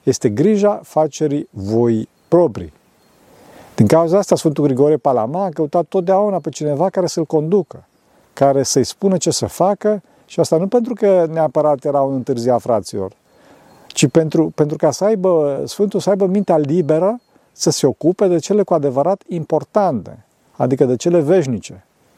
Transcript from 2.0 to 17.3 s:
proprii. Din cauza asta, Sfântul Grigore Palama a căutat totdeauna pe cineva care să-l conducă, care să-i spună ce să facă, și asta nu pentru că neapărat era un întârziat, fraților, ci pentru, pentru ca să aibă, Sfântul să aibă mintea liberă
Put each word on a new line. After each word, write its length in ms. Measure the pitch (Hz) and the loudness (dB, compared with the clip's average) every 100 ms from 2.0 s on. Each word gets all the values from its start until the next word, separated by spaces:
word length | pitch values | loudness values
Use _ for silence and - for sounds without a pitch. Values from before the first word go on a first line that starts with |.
| - _ _ | -4 _ _
proprii. 460 | 170 165 101 82 - _ _ _ _ _ - - - - - | 2 2 -2 -14 -16 _ _ _ _ _ -20 -20 -20 -16 0
Din 120 | 107 | 4
cauza 300 | 160 170 190 | 4 4 2
asta, 180 | 196 170 | 2 0
Sfântul 280 | 165 143 | 0 0
Grigore 340 | 147 127 147 156 | 0 2 2 2
Palama 460 | 147 123 110 165 | 2 0 0 -4
a 60 | 196 | -6
căutat 360 | 156 151 175 160 | -4 -2 -2 -2
totdeauna 540 | 190 175 190 208 185 | -2 0 0 2 -2
pe 100 | 156 | -6
cineva 400 | - 151 143 185 | -6 -4 -2 -2
care 180 | - 175 | -2 -4
să-l 180 | - 156 | -4 -2
conducă, 600 | 160 156 202 165 - - _ _ _ _ | -2 0 -2 -2 -12 -20 _ _ _ _
care 300 | - 139 139 | 0 2 2
să-i 200 | 127 143 | 2 0
spună 340 | 120 - 196 185 | 0 -2 -2 0
ce 140 | - | -2
să 140 | 139 104 | -2 -4
facă, 560 | - 180 202 208 214 - _ _ | -2 0 0 -2 -2 -6 _ _
și 140 | - | -4
asta 180 | 156 160 | 0 0
nu 100 | 196 | 0
pentru 260 | 247 226 | -2 -2
că 340 | 220 208 190 165 | -2 2 2 2
neapărat 520 | 160 156 156 151 143 | 0 0 0 0 0
era 180 | 151 143 | 0 0
un 120 | 139 | 0
întârziat, 480 | 135 120 127 117 120 | -2 -4 -2 0 0
fraților, 500 | 113 110 95 107 95 - _ _ _ - _ _ _ | 0 -2 -2 -8 -8 -12 _ _ _ -20 _ _ _
ci 200 | - 143 | 0 2
pentru, 440 | 170 160 170 160 - | 2 2 0 -2 0
pentru 220 | 151 151 | -2 0
ca 140 | 160 | -2
să 120 | 135 | 0
aibă, 600 | 196 220 185 170 147 139 139 | -2 0 0 2 0 -2 -8
Sfântul 340 | - 202 196 | -4 -2 -2
să 100 | 175 | -2
aibă 160 | 196 196 | 0 0
mintea 320 | 196 196 165 | 0 0 0
liberă 640 | 143 170 147 156 185 240 _ | 2 -2 0 0 0 -2 _